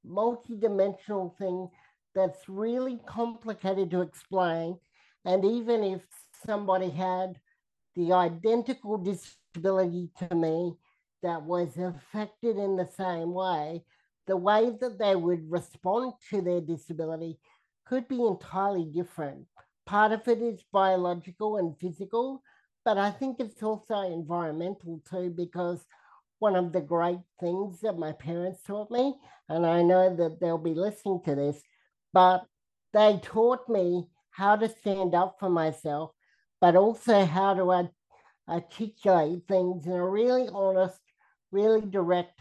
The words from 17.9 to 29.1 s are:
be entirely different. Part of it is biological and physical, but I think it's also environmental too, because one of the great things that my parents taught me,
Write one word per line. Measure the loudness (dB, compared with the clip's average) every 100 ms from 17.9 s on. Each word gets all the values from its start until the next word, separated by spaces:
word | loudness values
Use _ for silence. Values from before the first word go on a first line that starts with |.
| -6 -4
be | -2 -2
entirely | -2 -6 -4 -2 -2 -4
different. | -6 -8 -8 -10 -10 -20 _ _ _ -4
Part | 2 2
of | 2 0
it | -2
is | -2 -6 _
biological | 2 4 4 0 -4 -8 -8 -6 -2
and | -4 -4
physical, | -10 -10 -6 -4 -4 -6 _ _ _ _
but | -2 0
I | 0
think | -2 -8 -6
it's | -8 -6
also | -6 -6 _ -4
environmental | -4 -6 -6 -4 -4 -4 -6 -8 -12 -14 -10
too, | -6 -6 -6
because | -8 -4 -4 -6 _ _ _ _ _ _
one | 0 2
of | 0
the | -2
great | -2 0 0 -2 -10 _
things | -6 -4 -6 -6
that | -6 -4
my | -6
parents | -8 -8 -6 -6 -8
taught | -10 -10 -6
me, | 0 0